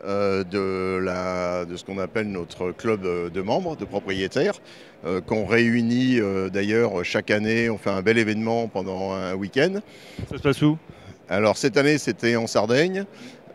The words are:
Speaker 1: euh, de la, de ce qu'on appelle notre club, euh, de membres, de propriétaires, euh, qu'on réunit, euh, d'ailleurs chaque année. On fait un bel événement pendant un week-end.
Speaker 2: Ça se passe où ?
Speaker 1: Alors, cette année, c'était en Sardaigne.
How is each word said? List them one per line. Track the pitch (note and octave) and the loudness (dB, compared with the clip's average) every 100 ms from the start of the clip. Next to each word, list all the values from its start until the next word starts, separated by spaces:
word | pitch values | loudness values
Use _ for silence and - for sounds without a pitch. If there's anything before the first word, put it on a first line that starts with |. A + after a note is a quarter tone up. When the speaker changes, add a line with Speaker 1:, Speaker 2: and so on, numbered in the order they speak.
| G2 | -4
Speaker 1:
euh, | G2+ G2+ G2 | 0 2 0
de | F2+ G2 F#2+ F#2+ F#2 F#2 | 0 -2 -2 -2 -2 -2
la, | F#2 F2+ F#2 F2+ F2+ F2+ F2 | -2 -2 -2 -2 -2 -2 -4
de | F2 | -8
ce | |
qu'on | - G2 | -8 -6
appelle | F2+ A2+ G#2+ | -4 -4 -4
notre | F#2 E2+ - F2+ | -6 -8 -6 -6
club, | - A2+ G#2+ F#2 | -4 -2 0 0
euh, | F2 F2 | -2 -2
de | F2+ | -4
membres, | F#2+ D#3 F3 D3+ | -2 -2 -2 -8
de | G2+ | -6
propriétaires, | G3+ G3 F#3+ F#2+ C3 F#3+ - - - - - E2 | -6 -4 -2 -2 0 0 -2 -12 -20 -20 -12 -6
euh, | F#2 | -4
qu'on | - A2 F#2+ | -2 -2 2
réunit, | A#2 A#2 A#2+ A#2 A#2+ B2+ B2 | 4 4 2 2 2 2 2
euh, | G2 F#2+ F#2+ | 2 0 -2
d'ailleurs | G2 G2+ A2+ A#2 F#2 | 0 2 2 2 0
chaque | F2+ A2 - | -2 -2 2
année. | G#2 G#2+ A2+ A#2 | 2 2 2 0
On | G#2 | -2
fait | G2+ | -2
un | F#2+ | 0
bel | F#2+ A#2 | 2 4
événement | G#2+ G#2+ A2+ A#2 A2+ | 2 0 0 -2 -2
pendant | G2 F#2+ F#2 F#2+ | -4 -4 -4 -4
un | F#2+ F#2 | -4 -4
week-end. | F#2+ G2 C3+ E3+ G3 - - - - - | -4 -2 2 2 0 -8 -20 -18 -14 -10
Speaker 2:
Ça | - | -2
se | |
passe | C#3+ C3 | 0 4
où ? | D3+ D#3 - - - - - | 4 2 -6 -20 -20 -18 -4
Speaker 1:
Alors, | F#2+ G#2+ F#2+ | 2 4 4
cette | C#3 C#3 | 2 4
année, | C#3+ D3+ | 4 2
c'était | - G2 A#2 A#2 | 0 0 2 2
en | A2+ | 2
Sardaigne. | A#2 A2 B2+ F3+ F#3+ G3+ - - - - | 0 2 2 2 -2 -8 -12 -20 -20 -12